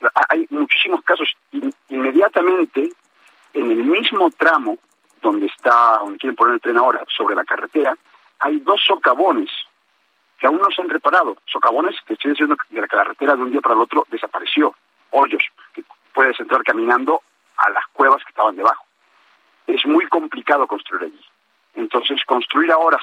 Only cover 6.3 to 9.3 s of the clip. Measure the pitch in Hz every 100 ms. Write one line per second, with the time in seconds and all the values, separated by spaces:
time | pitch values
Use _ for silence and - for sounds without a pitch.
6.3 | 127 120 120 - 117 127 123 - - -
7.3 | - - - - 156 139 - _ _ _
8.3 | - - 151 139 208 - 190 - 127 185